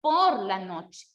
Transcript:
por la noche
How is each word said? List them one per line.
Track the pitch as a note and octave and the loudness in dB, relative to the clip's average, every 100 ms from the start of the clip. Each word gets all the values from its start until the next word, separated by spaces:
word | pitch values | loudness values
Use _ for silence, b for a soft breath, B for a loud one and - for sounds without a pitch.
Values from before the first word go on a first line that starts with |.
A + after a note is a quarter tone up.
por | D#4 E4 F#4 C4 | 2 4 4 2
la | G3 F#3+ | -4 -6
noche | F#3 E3 - - - | -6 -12 -14 -20 -20